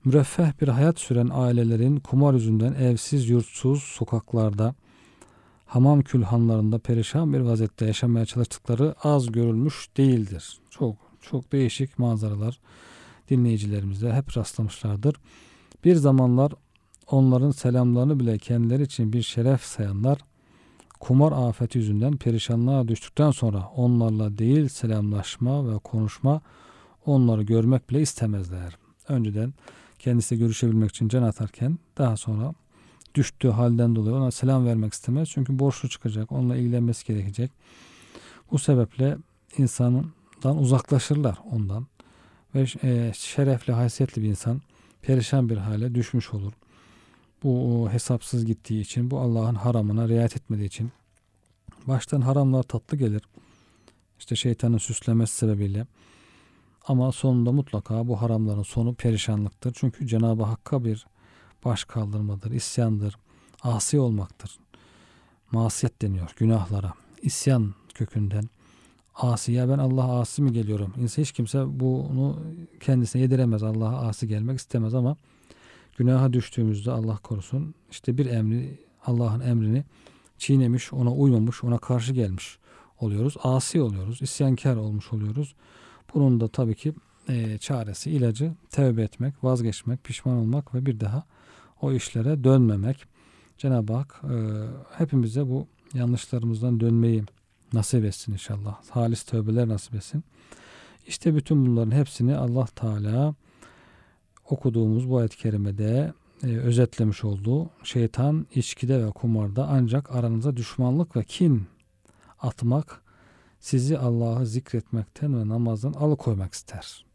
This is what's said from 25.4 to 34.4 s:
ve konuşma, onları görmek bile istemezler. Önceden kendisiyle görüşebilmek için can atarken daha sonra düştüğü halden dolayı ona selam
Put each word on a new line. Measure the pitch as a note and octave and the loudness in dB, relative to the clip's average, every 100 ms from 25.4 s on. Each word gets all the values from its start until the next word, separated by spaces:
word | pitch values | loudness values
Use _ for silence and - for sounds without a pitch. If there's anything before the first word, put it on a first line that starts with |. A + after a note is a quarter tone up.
| B2 C#3 B2+ | -2 0 -2
ve | G#2+ | -4
konuşma, | - A2 G#2+ - C3+ D3+ _ - - - - _ - | -4 -2 -2 0 0 0 _ -20 -20 -20 -20 _ 2
onları | C#3 A#2+ A2 | 4 6 4
görmek | G#2 A2+ A2+ B2+ - | 2 4 4 2 0
bile | C3 | 0
istemezler. | D3+ - A2+ G2+ F2+ F#2 F2+ - _ _ - | 0 -2 -4 -2 -6 -8 -12 -14 _ _ -4
Önceden | C3+ A2 G#2 A#2+ - - - - _ | -2 0 -2 -4 -6 -20 -20 -20 _
kendisiyle | - A#2+ - A#2 | 0 0 2 0
görüşebilmek | A#2 A2 A#2 A2 G#2 | 0 2 2 4 2
için | - A2 | 0 0
can | B2+ | 2
atarken | A#2 - G#2+ - B2 E3+ _ - | 2 0 -8 -4 -4 -4 _ -2
daha | C3 A2 | 0 0
sonra | - G#2+ B2+ - _ _ _ _ - | -4 -4 -4 -8 _ _ _ _ -4
düştüğü | - - - C3 | -2 -2 0 0
halden | A2 A#2+ A#2 A#2 A2+ | 4 2 4 2 2
dolayı | G#2+ C3 | 2 0
ona | C3 | 0
selam | - | 0